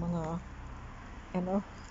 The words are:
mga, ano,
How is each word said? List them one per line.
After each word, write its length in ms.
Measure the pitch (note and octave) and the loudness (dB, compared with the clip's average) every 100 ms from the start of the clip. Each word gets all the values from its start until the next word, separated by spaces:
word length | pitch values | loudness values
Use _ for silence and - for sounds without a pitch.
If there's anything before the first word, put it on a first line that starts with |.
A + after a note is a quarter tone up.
mga, 220 | E3+ E3+ D#3+ F3 - - - - - - - - - F3+ | 4 4 2 0 -2 -8 -8 -8 -8 -8 -8 -8 0 2
ano, 240 | F3+ G3 - - - | 6 4 2 -10 -10